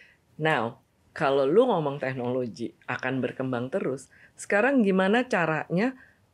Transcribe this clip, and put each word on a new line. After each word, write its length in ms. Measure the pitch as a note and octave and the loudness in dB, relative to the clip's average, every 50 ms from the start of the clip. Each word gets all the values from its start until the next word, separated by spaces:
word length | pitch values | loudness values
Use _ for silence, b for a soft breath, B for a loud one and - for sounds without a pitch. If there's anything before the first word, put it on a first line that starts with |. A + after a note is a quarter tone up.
| B B B B B _ _ | B B B B B _ _
Now, 480 | - D3+ D#3 D#3 C3 A2 A#2 C3 - _ _ _ _ _ _ | -4 0 0 2 2 0 -2 -6 -10 _ _ _ _ _ _
kalau 340 | - - E3 C#3 C3+ C#3 C3+ | -6 -2 0 2 2 4 2
lu 180 | C3+ D#3+ G#3+ B3+ | 4 4 4 4
ngomong 340 | B3+ G#3+ E3+ D3+ C#3+ C#3 C#3+ | 4 2 0 0 -2 -4 -4
teknologi 760 | C3 C3 C3 C3+ A#2+ B2 B2 C3 B2+ A#2 F#2+ - A#2 - - _ _ | -6 -6 -4 -4 -4 -2 -2 -2 -4 -4 -6 -8 -10 -10 -12 _ _
akan 340 | - B2+ - - B2+ C3 C3 | -8 -8 -6 -4 -4 -2 -2
berkembang 480 | B2 B2+ - - C3 C3 B2+ A#2 A#2+ C3 | -2 -4 -4 -4 -6 -4 -4 -4 -4 -4
terus, 380 | - G3 G#3 E3 B2+ C#3 - - b b b b b | -4 -4 -4 -4 -6 -6 -10 -16 b b b b b
sekarang 460 | - - - G3+ G3+ G#3+ C4 C#4+ C4 | -14 -6 -2 0 2 2 4 4 4
gimana 420 | A3 G3 F#3 F#3+ F#3+ F#3+ G#3 B3 B3+ | 4 4 4 4 4 4 4 2 2
caranya 720 | B3 - F#3+ E3+ D#3 D#3 D3+ - - D#3+ F3 A3 C4 C4 B B B B B B B | 0 0 0 0 0 0 -2 -4 -2 -2 0 0 -2 -4 B B B B B B B